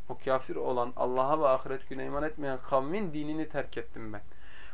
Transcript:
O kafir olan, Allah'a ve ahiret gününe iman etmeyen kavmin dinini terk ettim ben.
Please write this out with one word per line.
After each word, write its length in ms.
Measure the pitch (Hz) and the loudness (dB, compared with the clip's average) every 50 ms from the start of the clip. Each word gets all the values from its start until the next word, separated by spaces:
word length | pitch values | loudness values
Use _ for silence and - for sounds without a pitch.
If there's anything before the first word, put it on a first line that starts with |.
| - - | -4 -4
O 80 | 123 - - | -2 -2 2
kafir 300 | 135 131 127 - - 170 | 2 2 2 2 0 -2
olan, 380 | 156 135 135 127 123 120 123 120 | -2 0 0 2 0 0 0 0
Allah'a 440 | - 127 123 127 131 131 135 151 156 | 0 0 2 2 2 4 4 4 6
ve 60 | 151 | 6
ahiret 420 | 135 131 131 - 139 131 131 - - | 6 6 4 2 0 -2 -2 -4 -4
gününe 160 | 135 131 131 | -4 -4 -2
iman 180 | 135 139 143 151 | -2 -2 0 -2
etmeyen 360 | 156 156 - 147 139 131 127 - - | -2 -2 -2 -2 -2 -2 -2 0 2
kavmin 440 | 143 135 135 143 175 220 214 170 143 | 2 2 4 2 0 0 0 0 -2
dinini 360 | 151 147 151 156 160 156 151 | -2 -2 -2 -2 -2 -2 -2
terk 280 | - 143 127 - - | -2 -2 -2 -2 -2
ettim 360 | - - - - 120 113 107 107 | -4 -4 -4 -4 -4 -4 -4 -4
ben. 80 | 101 - - - - - - - - - - | -4 -4 -4 -4 -4 -4 -4 -4 -4 -4 -4